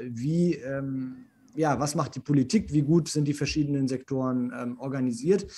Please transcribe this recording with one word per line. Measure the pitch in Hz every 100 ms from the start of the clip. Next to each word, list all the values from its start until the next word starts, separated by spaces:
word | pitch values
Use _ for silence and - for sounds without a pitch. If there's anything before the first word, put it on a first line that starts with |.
| 123
wie, | 117 131 165 175
ähm, | 147 127 135 139 131 131 127 - _ _ -
ja, | 156 127
was | 147 165
macht | 135 -
die |
Politik, | - 147 127 214 -
wie | 147
gut | 139 170 151
sind | 151 147
die |
verschiedenen | 147 143 156 143 143 135
Sektoren, | 127 - 135 131 127 123 120
ähm, | 123 123
organisiert. | 135 135 127 117 147 196 -